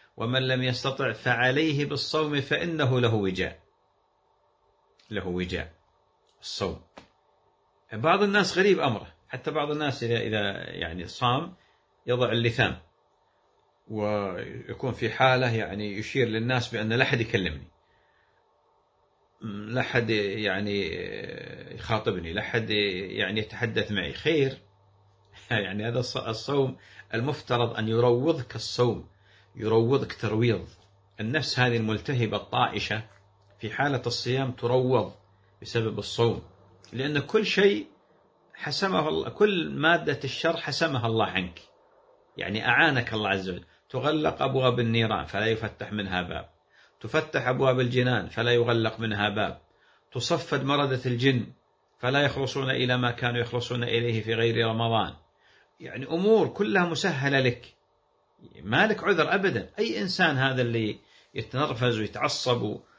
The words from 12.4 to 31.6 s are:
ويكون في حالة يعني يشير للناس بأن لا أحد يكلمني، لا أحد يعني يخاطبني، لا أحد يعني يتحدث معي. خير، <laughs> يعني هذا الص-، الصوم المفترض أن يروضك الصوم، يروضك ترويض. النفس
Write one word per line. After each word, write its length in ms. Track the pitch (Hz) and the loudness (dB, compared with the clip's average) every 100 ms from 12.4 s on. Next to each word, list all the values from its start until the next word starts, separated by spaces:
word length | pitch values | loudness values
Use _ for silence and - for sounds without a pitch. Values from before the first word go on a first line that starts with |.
| 117 113 104 80 - _ _ _ _ _ _ _ _ _ - | 2 2 0 0 -14 _ _ _ _ _ _ _ _ _ -12
ويكون 1040 | 107 104 104 98 90 - - - 113 131 | -4 -2 -2 -2 -6 -10 -12 -12 -6 -6
في 180 | - 113 | -2 -4
حالة 440 | - 131 127 127 | 2 4 4 2
يعني 440 | 113 101 101 104 101 | 0 -2 -4 -6 -6
يشير 300 | 107 139 113 | -4 0 2
للناس 460 | 110 117 127 117 | 2 0 0 0
بأن 180 | 113 110 | -4 0
لا 120 | 117 | 2
أحد 160 | 123 127 | 2 0
يكلمني، 480 | 113 107 90 76 - _ _ _ _ _ _ _ _ _ _ _ _ _ _ _ _ _ | 0 0 -2 -6 -14 _ _ _ _ _ _ _ _ _ _ _ _ _ _ _ _ _
لا 380 | 113 101 107 123 | -10 -10 -6 -4
أحد 300 | - 127 110 | -2 0 0
يعني 840 | 107 101 107 104 95 104 101 85 87 92 - - - - - - | 0 0 -2 -2 -2 -2 -2 -2 -4 -8 -10 -10 -12 -12 -14 -16
يخاطبني، 580 | 117 - 110 - 92 82 | -14 -2 -2 0 -2 -4
لا 80 | 95 | -6
أحد 300 | - 120 110 | -2 -2 0
يعني 720 | 104 101 92 98 101 95 107 | 0 0 -2 -6 -2 -2 -2
يتحدث 520 | 104 - 117 110 104 | -4 -4 -4 -2 -2
معي. 200 | 101 76 | -2 -4
خير، 460 | - 151 160 135 - _ _ _ _ | -4 0 2 2 -2 _ _ _ _
<laughs> 460 | _ _ _ - - | _ _ _ -20 -4
يعني 380 | 113 95 101 113 | -2 -2 -4 -2
هذا 140 | 123 | -2
الص-، 260 | 117 139 113 | -4 -6 -6
الصوم 480 | 110 - 143 135 131 - - - | -6 -2 0 0 -2 -16 -20 -8
المفترض 600 | 113 135 143 - 123 117 113 | -4 -4 -4 -2 0 0 0
أن 120 | 110 | 0
يروضك 680 | 113 123 120 151 151 123 | 4 4 4 2 0 -2
الصوم، 540 | 113 - - 123 90 82 _ _ _ _ - | -10 -8 0 2 0 -8 _ _ _ _ -6
يروضك 560 | 110 113 117 135 - | 2 4 4 2 0
ترويض. 560 | - 110 110 120 98 82 - _ _ _ - | -6 -2 2 2 0 -4 -18 _ _ _ -8
النفس 400 | 110 151 - - | -4 -2 -2 2